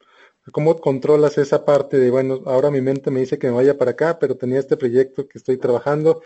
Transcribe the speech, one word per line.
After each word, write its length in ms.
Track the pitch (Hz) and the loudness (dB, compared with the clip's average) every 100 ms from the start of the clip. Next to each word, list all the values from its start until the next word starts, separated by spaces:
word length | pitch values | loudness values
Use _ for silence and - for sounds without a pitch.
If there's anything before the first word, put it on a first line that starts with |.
| _ _ _ _ - | _ _ _ _ -10
¿Cómo 260 | 151 151 165 | -2 0 0
controlas 560 | 147 135 147 151 147 147 | -2 -2 2 2 2 0
esa 260 | 139 147 | 0 0
parte 340 | - 143 - 135 | 2 0 2 2
de, 140 | 123 | 2
bueno, 300 | 131 135 131 - | 2 -2 -4 -2
ahora 240 | 131 143 | 0 0
mi 120 | 143 | 0
mente 280 | 131 135 143 | -2 -2 -4
me 100 | 131 | -4
dice 180 | 127 143 | -4 -4
que 80 | 131 | -2
me 60 | |
vaya 240 | 120 135 143 | 2 2 2
para 140 | 123 | 0
acá, 280 | - 156 165 | 0 -2 0
pero 160 | 135 127 | -4 -4
tenía 240 | 123 131 | -4 -2
este 160 | 139 151 | -2 -2
proyecto 520 | 127 123 131 - 139 | 0 0 0 -4 -12
que 100 | 113 | -8
estoy 200 | - 127 | -4 -2
trabajando? 640 | 123 117 143 151 156 - | -2 -2 -2 0 0 0